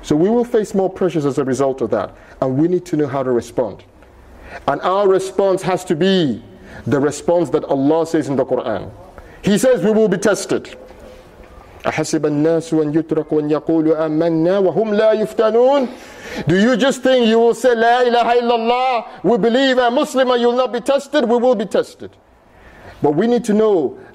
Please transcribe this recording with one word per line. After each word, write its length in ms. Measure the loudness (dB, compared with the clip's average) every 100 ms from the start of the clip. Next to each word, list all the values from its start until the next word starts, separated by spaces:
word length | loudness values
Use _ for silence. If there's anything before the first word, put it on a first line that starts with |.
So 140 | 0 2
we 160 | 2
will 140 | 2 2
face 280 | -2 0
more 160 | -2 -2
pressures 380 | -2 -2 0 -2
as 100 | -2
a 60 |
result 380 | -2 0 0 -2
of 100 | -2
that, 240 | -2 -4 -12 -20 -6
and 160 | -4 0
we 100 | 0
need 180 | 0 -2
to 120 | -2
know 80 | -2
how 160 | -2
to 80 | -2
respond. 540 | -2 -2 -4 -4 -8 -20 -20 -20 -20 -20 -20 -20 -8 -4
And 140 | -2
our 260 | -2 2 2
response 560 | 2 0 -2 0 0
has 200 | -2 -4 -2
to 100 | 0
be 480 | 2 2 0 -4 -10 -20 -20 -12 -2
the 140 | 0
response 500 | 0 -2 0 0 0
that 120 | -2 -2
Allah 400 | 0 2 0 0
says 240 | -2 -2
in 60 | -2
the 100 | -2
Quran. 460 | -2 -4 -6 -8 -18 -20 -20 -20 -6
He 160 | 0 2
says 260 | 2 2
we 80 | 2
will 160 | 2 2
be 100 | 2
tested. 580 | 0 -2 -2 -6 -6 -20 -20 -20 -20 -20 -20 -20 -20 -20 -20 -8 -6
أحسب 400 | -4 -4 -2 -2
الناس 480 | 0 0 0 0
أن 200 | -2 0
يتركوا 480 | -2 -2 -4 -2 -2
أن 80 | 0
يقولوا 540 | -2 0 0 2 0 0
آمنا 540 | 0 0 2 2 2
وهم 340 | 0 0 0
لا 180 | 2 2
يفتنون? 760 | 2 -2 0 2 4 4 2 0 -8 -20 -18 -14 -8 0
Do 100 | 2
you 200 | 4 2
just 260 | 0 2
think 240 | 2 4 4
you 100 | 4
will 160 | 2
say, 220 | 2 0 2
"La 260 | 2 4
ilaha 380 | 2 2 2 2
illallah, 680 | 2 0 0 0 0 -2 -6 -4
we 140 | -2 2
believe, 400 | 2 2 2 2
I'm 180 | 2 0
Muslim," 360 | -2 0 0
and 100 | 2
you'll 120 | 2
not 180 | 0 -2
be 80 | -4
tested? 460 | -2 -2 0 -2 0
We 120 | 0
will 180 | 2 0
be 100 | -2
tested. 460 | -4 -4 -12 -20 _ _ _ _ -20 -20 -20 -20 -2
But 140 | -2 0
we 120 | 0
need 160 | 0 0
to 80 |
know 440 | 0 2 2 -2 -6 -16